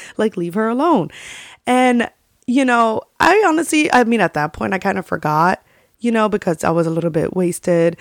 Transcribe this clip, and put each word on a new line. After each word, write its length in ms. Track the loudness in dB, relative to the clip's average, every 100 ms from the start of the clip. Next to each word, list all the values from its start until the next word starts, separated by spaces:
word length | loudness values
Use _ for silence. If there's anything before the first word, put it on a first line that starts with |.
| -14 -4
Like, 200 | -4 -4
leave 160 | -6
her 140 | -4 -2
alone." 420 | -2 0 0 -2 -10 -20 -20 -20 -10 -2
And, 440 | 2 2 2 -2 -8 _ _ -2
you 180 | 0 2
know, 360 | 2 2 -2 -8 0
I 240 | 2 4 4
honestly, 440 | 0 0 0 2
I 120 | 2
mean, 180 | 4 2
at 120 | 0 0
that 180 | -4
point, 200 | -4 -4
I 60 | -2
kind 180 | -2 -4
of 80 | -4
forgot, 580 | -4 0 2 2 0 _ _ _ _
you 120 | -2
know, 180 | 0 0
because 340 | -2 -2 -2
I 60 | 0
was 160 | 0 0
a 40 |
little 180 | -2 -2
bit 260 | -2 -2 -2
wasted. 640 | -2 -2 -2 2 0 -2